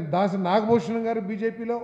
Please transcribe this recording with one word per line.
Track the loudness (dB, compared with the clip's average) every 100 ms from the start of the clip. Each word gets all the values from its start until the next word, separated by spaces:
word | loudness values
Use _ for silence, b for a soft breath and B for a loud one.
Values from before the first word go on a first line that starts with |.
| 0 2
దాస | 2 2 2
నాగభూషణం | 2 4 2 2 -2 -2
గారు | -2 -4
బీజేపీలో, | -4 -4 -4 -6 -6